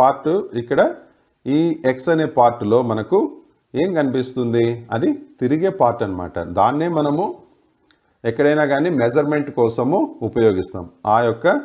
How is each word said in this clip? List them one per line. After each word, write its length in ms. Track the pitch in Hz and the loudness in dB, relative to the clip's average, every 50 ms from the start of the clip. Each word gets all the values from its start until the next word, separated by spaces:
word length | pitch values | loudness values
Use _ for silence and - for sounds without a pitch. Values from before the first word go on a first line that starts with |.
పార్ట్, 300 | 127 135 139 - - 160 170 202 208 - - 120 | 4 4 2 0 -2 -2 -2 -2 -2 -4 -6 -8
ఇక్కడ 180 | 117 - 139 156 214 320 349 - - _ _ _ _ _ _ _ - 127 139 | -6 0 2 2 2 2 0 -6 -14 _ _ _ _ _ _ _ -4 -2 0
ఈ 40 | 156 165 170 156 - - 131 | 0 0 0 -2 -2 0 -2
ఎక్స్ 180 | 127 127 - 170 165 | -2 0 0 0 0
అనే 120 | 160 156 131 - 131 | 0 0 0 2 2
పార్ట్లో 400 | 120 117 - - 110 104 110 123 127 117 | 2 2 2 0 0 2 2 2 2 0
మనకు 260 | 110 107 107 - 180 202 - - - - - _ _ _ _ _ - 127 | -2 -4 -2 0 0 0 0 -2 -6 -12 -20 _ _ _ _ _ -4 -2
ఏం 80 | 160 196 180 160 | -2 -2 0 -2
కనిపిస్తుంది? 680 | 143 135 127 131 127 127 - 127 123 117 113 120 117 117 117 117 117 - 110 | -2 0 -2 -2 -4 -4 -4 -4 -2 0 0 0 0 0 -2 -6 -8 -8 -4
అది 140 | 117 151 302 285 - - - _ - | -2 -2 -2 -2 -4 -8 -16 _ -4
తిరిగే 300 | 127 123 147 156 180 190 185 - | -2 -2 0 0 0 -2 0 2
పార్ట్ 200 | 135 120 113 - 113 | 2 2 2 0 -4
అన్నమాట. 320 | 101 92 90 87 85 - 87 85 87 87 92 | -6 -6 -6 -8 -8 -8 -8 -8 -4 0 2
దాన్నే 300 | 98 117 135 147 160 175 170 | 2 2 2 0 -2 -2 -2
మనము 280 | 156 151 143 143 156 196 233 359 - - _ _ _ _ _ _ _ _ _ _ _ _ _ _ _ - 117 | -2 0 0 0 -2 -2 -4 -8 -12 -18 _ _ _ _ _ _ _ _ _ _ _ _ _ _ _ -4 -2
ఎక్కడైనా 340 | 117 123 143 147 151 151 151 139 | 0 2 2 2 4 2 2 2
కానీ 160 | 139 139 156 180 165 131 | 2 0 0 0 0 0
మెజర్‌మెంట్ 480 | 117 120 123 147 147 147 151 147 139 143 - 127 | 0 2 2 2 0 2 0 -2 -4 -4 -2 0
కోసము 400 | 120 113 113 - 123 131 165 208 294 - - - 117 107 | 0 0 0 0 0 0 0 0 0 -2 -4 -6 -8 -4
ఉపయోగిస్తాం. 560 | - 123 113 110 98 92 90 - - 92 85 85 - _ - 107 107 | 0 4 4 4 4 2 -2 -6 -10 -12 -12 -14 -16 _ -2 2 2
ఆ 20 | 117 120 117 | 4 2 2
యొక్క 260 | 110 117 - 175 233 285 | 0 0 2 2 2 0